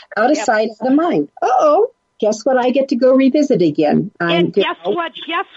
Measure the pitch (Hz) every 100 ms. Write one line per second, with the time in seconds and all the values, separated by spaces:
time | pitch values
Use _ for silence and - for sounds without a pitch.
0 | - 202 240 302 311 214 220 220 247 285
1 | 339 180 147 _ 392 - 311 320 494 -
2 | _ _ 208 220 277 254 254 269 269 240
3 | 254 262 269 302 285 202 170 147 151 160
4 | 170 - 170 170 170 202 302 349 202 339
5 | 330 - - 339 381